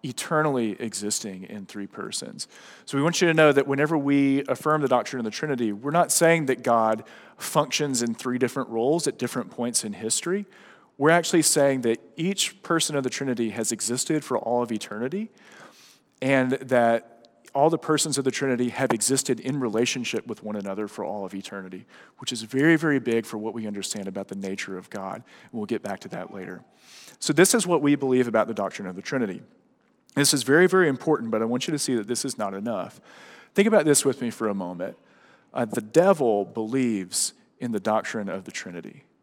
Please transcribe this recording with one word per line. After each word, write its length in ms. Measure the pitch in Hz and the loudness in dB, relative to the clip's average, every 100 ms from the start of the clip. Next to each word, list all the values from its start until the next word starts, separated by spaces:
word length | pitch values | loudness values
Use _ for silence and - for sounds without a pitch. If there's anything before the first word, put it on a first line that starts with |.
eternally 720 | 147 117 - 160 156 131 110 98 | -8 -8 -2 0 2 0 -2 -4
existing 640 | 117 101 104 - 110 92 | -8 -6 -4 -6 -6 -12
in 200 | 95 104 | -12 -14
three 220 | 95 104 98 | -12 -12 -12
persons. 600 | - - - 57 - - - - - | -10 -10 -10 -10 -12 -16 -16 -20 -20
So 140 | - 139 | -6 0
we 40 | |
want 200 | 147 170 | 0 2
you 60 | 175 | 2
to 60 | |
know 180 | 160 151 | 6 8
that 140 | 139 135 | 6 2
whenever 300 | 139 151 160 | 0 0 0
we 480 | 139 143 139 135 139 | 2 4 4 2 0
affirm 360 | 127 156 156 | -2 0 0
the 60 | 139 | 2
doctrine 320 | 123 107 131 | 2 0 -6
of 40 | |
the 60 | 113 | -6
Trinity, 420 | 107 156 131 117 | -6 -4 -2 -2
we're 180 | 101 135 | -4 -2
not 220 | 160 156 | 0 2
saying 340 | - 170 165 143 | 4 4 4 2
that 160 | 123 | -2
God 420 | 131 117 110 110 - - - - | 2 4 4 0 -4 -20 -20 -14
functions 640 | - 156 147 - 147 127 | -2 0 0 -2 -2 -2
in 120 | 120 | -2
three 220 | 113 127 123 | -2 -4 0
different 320 | 120 135 127 | 0 -2 -4
roles 380 | 113 123 165 156 | -2 2 2 0
at 100 | - | -4
different 340 | 123 127 104 | -4 -4 -8
points 340 | - 120 117 | -6 -4 -2
in 100 | 110 | -4
history. 500 | 95 110 - - 196 202 - - - _ _ | -8 -4 -4 -2 -4 -4 -16 -20 -20 _ _
We're 120 | 143 | 6
actually 320 | 170 165 175 | 6 6 4
saying 400 | 151 156 139 135 | 4 4 4 4
that 180 | 120 113 - - | 2 0 -4 -4
each 460 | 170 196 - - | -2 0 -4 -6
person 340 | - 165 - 147 | -2 0 0 -2
of 80 | |
the 60 | 131 | -2
Trinity 400 | - 139 120 113 | -4 -4 -2 -2
has 220 | 107 110 | -2 -4
existed 500 | 113 - 123 - 156 | -4 -4 -4 -2 -2
for 120 | - 123 | 0 -4
all 260 | 113 120 | 0 -2
of 80 | 120 | 0
eternity, 600 | 110 - 104 123 185 220 _ - - - - - _ _ _ | -4 -6 -6 -4 -4 -8 _ -20 -20 -20 -20 -20 _ _ _
and 320 | 131 135 127 | 2 2 2
that 560 | 131 131 123 117 117 - - - _ - | -2 2 4 4 2 -2 -20 -20 _ -8
all 160 | 139 151 | 2 2
the 80 | 165 | 2
persons 400 | - 151 160 143 | 0 0 0 -2
of 60 | |
the 60 | 131 | -2
Trinity 400 | - 135 123 123 | -2 -2 0 -2
have 220 | 113 131 | -2 -2
existed 460 | 120 - 135 - 120 | 0 0 0 0 -2
in 220 | 127 143 | -2 -2
relationship 640 | 123 110 123 131 117 117 - | -2 0 0 -2 -4 -6 -6
with 160 | - | -10
one 140 | 107 104 | -8 -8
another 320 | 98 98 104 | -6 -6 -6
for 160 | - | -6
all 200 | 92 104 | -6 -6
of 100 | 98 | -6
eternity, 520 | 98 - 101 92 92 123 - - _ | -8 -10 -12 -12 -14 -16 -20 -20 _
which 140 | - | -10
is 100 | 117 | -8
very, 340 | 110 131 151 165 | -4 2 4 4
very 220 | 160 139 | 4 0
big 260 | 117 117 | 2 0
for 140 | 110 107 | 0 -8
what 160 | 107 | -6
we 120 | 110 107 | -6 -6
understand 420 | 101 95 107 98 | -6 -8 -8 -8
about 200 | 95 98 | -8 -8
the 60 | |
nature 420 | 98 98 98 - 92 | -8 -6 -6 -8 -10
of 120 | 90 | -10
God. 260 | 104 95 101 | -10 -10 -10
And 360 | - - - | -14 -20 -14
we'll 140 | 117 104 | -10 -4
get 160 | 117 | -4
back 180 | 101 98 | -4 -8
to 80 | - | -8
that 260 | - 90 | -10 -10
later. 280 | 101 92 92 - _ - - - - | -12 -12 -12 -16 _ -20 -20 -20 -10
So 140 | - | -2
this 220 | 147 185 | 4 6
is 120 | 240 180 | 6 4
what 160 | 170 | 2
we 120 | 143 | 4
believe 320 | 143 135 127 120 | 2 4 2 4
about 220 | 110 95 | 2 2
the 60 | |
doctrine 340 | 107 98 - 98 | 0 -4 -4 -10
of 80 | 92 | -10
the 60 | |
Trinity. 400 | - 139 110 90 - _ _ _ _ _ _ | -6 -2 -2 -4 -14 _ _ _ _ _ _
This 200 | - 143 | 0 2
is 80 | 143 | 2
very, 240 | 117 147 180 | 4 6 8
very 220 | 185 170 | 6 4
important, 420 | 131 - 151 113 | 2 0 0 0
but 100 | 110 | -2
I 40 | |
want 220 | 113 123 - | 0 -2 -2
you 60 | |
to 60 | 151 | -4
see 160 | - | 0
that 120 | 123 104 | -2 -2
this 180 | 120 | -4
is 120 | 139 120 | -4 -4
not 160 | 104 | -6
enough. 480 | 98 110 104 92 - - - - - - | -4 -6 -4 -6 -12 -20 -20 -20 -20 -6
Think 140 | - 208 | 2 6
about 160 | 214 | 6
this 200 | 151 143 | 6 4
with 160 | 139 123 | 4 -2
me 100 | 120 | -6
for 180 | 110 110 | -4 -4
a 60 | |
moment. 420 | 101 90 87 92 - _ _ _ _ _ | -2 -6 -6 -8 -10 _ _ _ _ _
Uh, 100 | 131 | -6
the 160 | 117 113 | -2 -4
devil 640 | 107 160 185 180 127 104 | 2 4 6 4 4 2
believes 880 | 92 98 110 131 127 107 90 - - - _ _ | 0 -6 -4 0 0 -2 -4 -4 -4 -6 _ _
in 140 | 123 | -6
the 80 | 107 | -4
doctrine 480 | 104 107 - 113 98 | 0 0 -2 -8 -6
of 160 | 90 | -8
the 60 | 92 | -10
Trinity 540 | - - 87 - 147 _ _ | -14 -12 -12 -14 -18 _ _